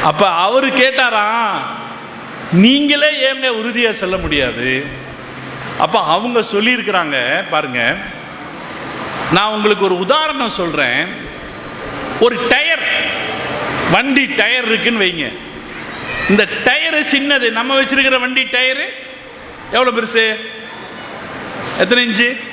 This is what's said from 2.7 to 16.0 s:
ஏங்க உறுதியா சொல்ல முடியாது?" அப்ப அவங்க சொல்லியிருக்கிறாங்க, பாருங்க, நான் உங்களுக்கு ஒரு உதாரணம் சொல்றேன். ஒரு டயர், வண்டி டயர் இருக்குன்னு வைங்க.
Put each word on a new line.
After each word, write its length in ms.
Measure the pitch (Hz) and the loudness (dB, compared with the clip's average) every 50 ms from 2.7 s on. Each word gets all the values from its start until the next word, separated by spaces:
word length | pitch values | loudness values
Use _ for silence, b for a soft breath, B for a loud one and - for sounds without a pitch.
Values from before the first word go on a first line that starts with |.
| 269 285 294 285 294 285 294 302 | 8 6 4 4 2 4 4 2
ஏங்க 360 | 302 277 262 269 269 262 262 | 2 2 0 0 0 0 0
உறுதியா 440 | 262 240 220 220 233 220 240 240 226 | -2 0 0 -2 -2 0 2 2 2
சொல்ல 260 | 208 - 196 180 185 | 2 0 -2 -2 -2
முடியாது?" 720 | 185 175 - 151 143 135 123 113 117 120 127 131 131 143 143 131 - - - - - - - - - - - - - - - - - | -2 0 0 2 2 2 0 0 -2 0 0 0 0 -2 -6 -10 -12 -12 -14 -14 -14 -14 -14 -14 -12 -12 -12 -12 -10 -10 -10 -2 0
அப்ப 240 | - - 165 226 180 | 0 2 2 2 2
அவங்க 380 | 151 160 185 214 247 240 233 | 4 2 2 2 2 0 0
சொல்லியிருக்கிறாங்க, 1040 | 214 - - 202 214 233 254 240 202 185 196 185 170 151 143 135 120 123 143 175 196 170 | 0 2 0 2 4 4 2 2 0 0 2 2 2 2 0 0 2 2 0 0 0 0
பாருங்க, 460 | 165 151 147 139 123 123 117 120 151 190 196 - - - - - - - - - - - - - - - - - - - - - - - - - 156 | 0 0 0 0 -2 0 2 2 0 0 -4 -10 -12 -12 -14 -14 -14 -14 -14 -14 -12 -12 -12 -12 -12 -10 -10 -10 -10 -8 -8 -8 -6 -6 -2 0 2
நான் 200 | 180 202 214 214 | 2 2 2 0
உங்களுக்கு 320 | 214 214 220 208 180 196 | 2 2 2 4 4 4
ஒரு 140 | 190 185 180 | 2 2 2
உதாரணம் 500 | 190 185 262 311 311 311 294 269 254 220 | 2 2 2 2 4 0 -2 -2 -2 -2
சொல்றேன். 580 | - - 180 170 147 147 139 123 120 135 160 185 - - - - - - - - - - - - - - - - - - - - - - | -2 -2 -2 -2 0 2 2 2 2 0 0 -2 -6 -10 -10 -12 -12 -12 -12 -12 -12 -12 -12 -12 -12 -10 -10 -10 -8 -8 -8 -8 0 2
ஒரு 260 | 220 240 247 214 240 233 | 2 2 2 2 2 2
டயர், 340 | 240 262 294 330 330 294 - - - - - - - - - - - - - - - - - - - - - - | 4 4 4 2 0 0 0 -2 -2 -2 -2 -4 -4 -6 -6 -6 -6 -6 -6 -6 -6 -4 -4 -4 -4 -4 0 2
வண்டி 360 | 175 196 240 285 269 277 269 | 2 2 4 4 2 2 2
டயர் 380 | - 254 - 208 214 240 254 240 | 2 2 0 2 2 2 0 2
இருக்குன்னு 400 | 226 220 214 - 233 233 220 196 | 0 0 2 2 0 2 2 2
வைங்க. 280 | 180 175 165 143 117 - - - - - - - - - - - - - - | 0 0 -2 -6 -6 -6 -10 -14 -14 -14 -14 -14 -14 -14 -12 -12 -12 -12 -10